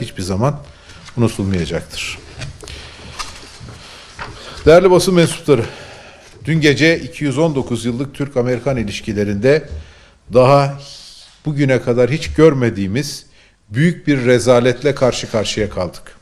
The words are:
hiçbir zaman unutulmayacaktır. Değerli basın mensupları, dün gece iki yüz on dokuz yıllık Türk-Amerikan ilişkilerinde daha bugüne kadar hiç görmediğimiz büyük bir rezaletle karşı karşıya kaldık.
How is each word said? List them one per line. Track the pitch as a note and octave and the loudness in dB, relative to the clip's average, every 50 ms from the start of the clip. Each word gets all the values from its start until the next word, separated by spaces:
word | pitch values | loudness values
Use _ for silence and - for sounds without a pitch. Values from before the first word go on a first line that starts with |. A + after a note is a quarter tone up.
hiçbir | B2+ - - - F#2 | -8 -12 -10 -10 -8
zaman | F2+ F#2+ F#2+ A#2 C#3+ C#3 - - - - - - - - - - - - | -6 -4 -2 -2 -2 -4 -6 -12 -20 -20 -20 -20 -20 -20 -20 -20 -10 -2
unutulmayacaktır. | B2 A#2 A2 - - G2+ G2 G2 F2+ E2 D2 - - - - - - - - - - - - - - - - - - - - - - - - - - - - - - - - - - - - - - - - - - - - - - - - - - - - - - - - - - - | -2 -2 0 0 -4 -4 -2 -2 -4 -4 -4 -6 -8 -8 -10 -12 -12 -10 -12 -12 -14 -18 -20 -16 -14 -14 -14 -14 -18 -18 -18 -18 -18 -18 -20 -20 -20 -20 -18 -16 -14 -14 -14 -16 -18 -20 -20 -20 -20 -20 -20 -20 -20 -20 -20 -20 -20 -20 -20 -18 -16 -16 -16 -16 -18 -18 -18 -18 0 4
Değerli | D3+ D#3+ F3+ F#3 F#3 | 6 6 8 6 6
basın | F3+ F3 - G3 F#3 | 4 4 4 2 2
mensupları, | F3 E3 - - - - - C#3+ A2+ A2 - - - - - - - - - - - - - - - - | 2 2 2 -2 -4 0 0 2 2 0 -4 -10 -16 -20 -20 -20 -20 -20 -20 -20 -20 -20 -20 -20 -10 -4
dün | C3+ D#3+ D#3+ | -2 -2 2
gece | D3 D3+ C3+ A#2 D3 E3 E3 D3+ | 2 2 2 4 2 2 2 0
iki | - B2+ - - D3+ | -4 -10 -10 -6 -4
yüz | C#3+ B2 | -2 0
on | C3+ E3 E3 D3 | 0 0 0 0
dokuz | C3+ A#2+ - B2 A2 G#2 | -2 -4 -4 -6 -4 -4
yıllık | A#2+ A#2 A#2+ C#3+ C#3 - | -4 -4 -4 -6 -8 -8
Türk-Amerikan | - C#3+ C#3 - B2+ A#2+ B2 B2+ A#2 - C#3+ C3+ | -8 -8 -4 -2 -2 -2 -2 -2 -2 -2 -4 -4
ilişkilerinde | A#2+ A2 G2+ - - - A#2 G2+ G2+ G#2 G#2 G#2 G2+ G#2+ C3 D3 D#3 D3+ - - - - - - - - _ _ _ _ - G2 | -2 -4 -6 -8 -8 -8 -6 -4 -2 -2 -2 -2 2 2 4 4 2 0 -6 -12 -16 -16 -18 -20 -20 -20 _ _ _ _ 0 2
daha | B2 B2+ C3 C#3+ C#3+ C#3 C#3 C#3+ C#3 - - - - - - - - - - _ _ _ | 4 6 6 6 4 4 0 -4 -10 -16 -18 -20 -20 -20 -20 -20 -20 -20 -20 _ _ _
bugüne | D#3 D3+ C#3 D3 C3 C3 A#2+ | -6 -2 0 0 2 2 0
kadar | - B2+ A#2+ A#2+ B2 A#2 | 0 0 2 2 2 0
hiç | C#3+ D#3 - - - | 0 -4 -6 -4 2
görmediğimiz | - D#3 D#3+ D3 C3 B2 A2+ G2 G2 G2 F#2+ G2+ C3 D3 - - - - _ _ _ _ _ _ _ _ _ | 4 6 6 6 4 0 -2 -2 -2 -4 -4 -4 -4 -4 -6 -10 -14 -18 _ _ _ _ _ _ _ _ _
büyük | G#2+ A#2+ D#3 F3+ E3+ - - | -2 0 0 0 0 -2 -2
bir | D3 C#3+ C3 A#2+ | 0 0 2 4
rezaletle | B2 B2 A#2 G2 B2 B2+ A#2+ A#2+ B2+ B2 - - D3 C#3 | 4 4 4 4 4 4 4 4 2 0 0 -2 -2 0
karşı | - C3+ A#2+ A2+ - - - | 2 0 0 0 -2 -6 -4
karşıya | - A2 G2 - - A2+ G#2 G2+ | -4 -4 -4 -4 -4 -4 -4 -4
kaldık. | - G2 F2+ E2+ - - - - - _ | -4 -6 -8 -8 -10 -14 -20 -20 -20 _